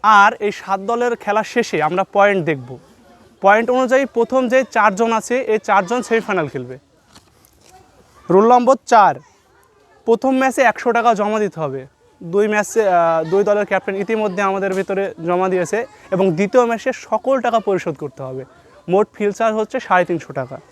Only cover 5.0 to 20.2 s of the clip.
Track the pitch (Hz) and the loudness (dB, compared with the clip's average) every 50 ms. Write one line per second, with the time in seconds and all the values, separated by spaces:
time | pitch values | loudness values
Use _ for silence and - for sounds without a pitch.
5 | 233 226 226 220 - - 240 254 262 - 220 214 _ - 202 196 196 175 233 254 | -2 0 0 -2 -2 -2 -4 -4 -2 -2 -2 -2 _ 2 0 0 2 0 -4 -4
6 | 233 - 233 226 - - 202 185 160 139 - 139 123 123 127 131 _ _ _ _ | -2 -2 -2 -2 -2 -2 -2 -2 -2 -4 -6 -10 -12 -12 -16 -18 _ _ _ _
7 | _ _ _ - _ _ _ _ _ _ _ _ _ _ - - _ _ _ _ | _ _ _ -20 _ _ _ _ _ _ _ _ _ _ -20 -20 _ _ _ _
8 | _ _ _ _ _ - 170 190 214 233 247 247 247 240 269 - _ - 240 220 | _ _ _ _ _ 2 2 4 6 6 4 4 4 2 0 0 _ 2 4 6
9 | 202 175 139 131 - _ _ _ _ _ _ _ _ _ _ _ _ _ _ _ | 6 4 2 -2 -10 _ _ _ _ _ _ _ _ _ _ _ _ _ _ _
10 | _ - 226 214 - 262 269 262 262 269 240 - 262 233 208 - - 254 226 233 | _ 0 0 0 2 0 0 2 0 0 0 2 2 2 0 0 -2 -2 0 2
11 | 220 240 226 190 208 208 214 220 214 196 - 165 156 143 131 135 131 139 _ _ | 2 2 2 2 0 -2 0 -2 -2 -4 -4 -6 -8 -6 -6 -10 -12 -14 _ _
12 | _ _ _ _ - 165 170 202 208 214 214 208 208 - - 226 220 196 180 175 | _ _ _ _ -14 -4 0 0 0 2 0 -2 -2 -2 0 0 2 2 4 4
13 | 170 165 165 160 160 160 175 196 208 208 208 208 202 - 196 190 - - 190 196 | 2 2 2 0 -2 0 0 0 2 2 0 0 0 -2 -2 -4 -2 -4 -6 -6
14 | 202 180 226 220 214 208 180 190 202 196 190 196 190 196 190 190 190 - 196 190 | -4 -4 -2 -2 -2 -4 -2 -2 -2 -2 -2 -2 -2 -4 -4 -4 -4 -4 -4 -4
15 | 196 - - - 160 170 180 180 185 190 185 185 175 160 - 214 240 - - - | -4 -6 -8 -8 -4 -2 0 0 0 0 0 -2 -2 -2 -4 -6 -6 -8 -14 -20
16 | - - - 180 190 190 165 156 202 202 - 254 240 233 233 214 - 262 247 - | -8 -6 -2 0 0 0 0 0 -2 2 2 2 2 2 -2 -4 -4 -6 -6 -6
17 | - - 226 220 - 254 269 262 226 247 233 226 196 208 196 175 - 185 151 - | -6 -6 -6 -4 -2 -2 -2 0 0 0 -2 -2 -2 0 -4 -2 -2 -6 -8 -8
18 | 156 143 _ - 139 131 131 131 131 - _ - _ - _ - _ - 175 196 | -10 -12 _ -12 -14 -12 -12 -12 -14 -16 _ -20 _ -20 _ -20 _ 0 0 0
19 | 214 _ _ - 214 202 196 - 226 226 214 220 220 214 - 262 - - 196 180 | 0 _ _ -4 -4 -4 -2 0 -2 -2 0 -2 -4 -4 -6 -10 -2 0 2 2
20 | 175 - 175 160 | 2 0 -4 -6